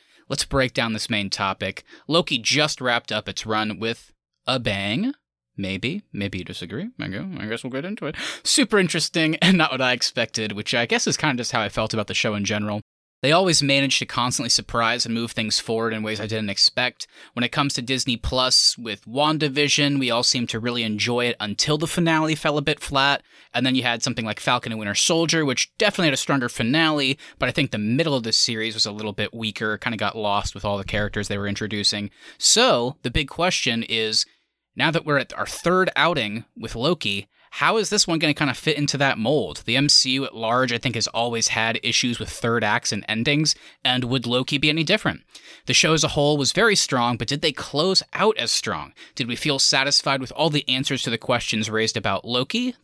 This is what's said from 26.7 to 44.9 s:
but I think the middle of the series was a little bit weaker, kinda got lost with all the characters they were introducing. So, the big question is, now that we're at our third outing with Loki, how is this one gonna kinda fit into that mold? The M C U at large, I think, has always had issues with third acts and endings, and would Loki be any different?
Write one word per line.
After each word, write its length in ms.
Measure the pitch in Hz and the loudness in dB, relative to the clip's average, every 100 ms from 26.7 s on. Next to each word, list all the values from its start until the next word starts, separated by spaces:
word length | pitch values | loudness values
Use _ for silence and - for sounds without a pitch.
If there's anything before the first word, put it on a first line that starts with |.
| 156 160 147 135 135 - - | 2 2 2 0 -2 -8 -4
but 120 | 127 | -2
I 20 | |
think 180 | 160 143 | 0 -2
the 60 | 110 | -2
middle 360 | 104 127 160 | 0 0 2
of 80 | 135 | 0
the 100 | 110 | 0
series 400 | - - 113 113 | 2 2 0 -4
was 140 | 110 110 | -2 -4
a 60 | |
little 200 | 104 107 | -2 -6
bit 220 | 101 104 | -4 -6
weaker, 420 | 117 110 - 110 104 | -4 -6 -2 -2 -2
kinda 220 | 123 107 | -4 -2
got 180 | 104 113 | -2 -2
lost 380 | 104 101 - | 0 0 -2
with 100 | 98 | -4
all 140 | 104 101 | -4 -2
the 60 | |
characters 440 | 95 104 104 104 101 | -2 -2 -2 -2 -4
they 80 | 101 | -4
were 120 | 104 | -4
introducing. 600 | 104 107 104 101 107 101 - - - | -4 -4 -2 -2 -2 -6 -12 -20 -2
So, 580 | - 214 226 131 120 - | 2 4 4 4 0 -4
the 80 | 131 | -4
big 180 | 156 143 | -2 -2
question 540 | - 180 - 127 117 | -2 0 0 0 -2
is, 420 | 110 113 110 107 - _ _ _ _ - | -2 -2 0 -2 -2 _ _ _ _ -2
now 160 | 151 | 0
that 120 | 156 | 0
we're 140 | 151 143 | 0 -2
at 180 | 120 - | -2 -6
our 120 | 101 | -6
third 420 | - 170 185 175 131 | -2 0 2 2 2
outing 480 | 160 160 104 110 - - | 2 2 -2 -6 -10 -12
with 200 | 113 117 | -10 -2
Loki, 500 | 139 180 104 98 - _ _ | 0 0 -2 -4 -8 _ _
how 260 | - 151 220 | 0 2 2
is 140 | 185 | 2
this 160 | 202 - | 0 2
one 140 | 165 | 2
gonna 120 | 156 | 2
kinda 220 | - 143 | 2 0
fit 240 | 120 160 147 | 0 -2 0
into 180 | 143 139 | 0 2
that 200 | 139 110 | 0 2
mold? 460 | 113 147 98 73 - | 2 2 0 -6 -2
The 100 | 123 | 2
M 120 | 143 | 6
C 240 | - 135 | 6 4
U 120 | 131 | 0
at 100 | 135 | -2
large, 380 | 113 113 123 127 | -4 2 2 2
I 60 | 117 | 0
think, 160 | 135 | -2
has 140 | 110 107 | -2 -2
always 400 | - 120 113 107 | 0 0 0 0
had 320 | 113 113 113 | 2 0 0
issues 380 | 120 - 123 117 | -2 0 0 -2
with 100 | 104 | -6
third 320 | - 117 117 | -4 0 2
acts 300 | 107 117 - | 2 0 0
and 120 | 104 - | -4 -4
endings, 480 | 113 117 147 151 - - - | -2 2 2 2 -2 -8 -4
and 200 | 131 127 | 0 0
would 240 | 123 131 117 | 0 -2 0
Loki 300 | 123 127 143 | 0 0 2
be 120 | 151 | 2
any 140 | 156 | 2
different? 380 | 156 | 2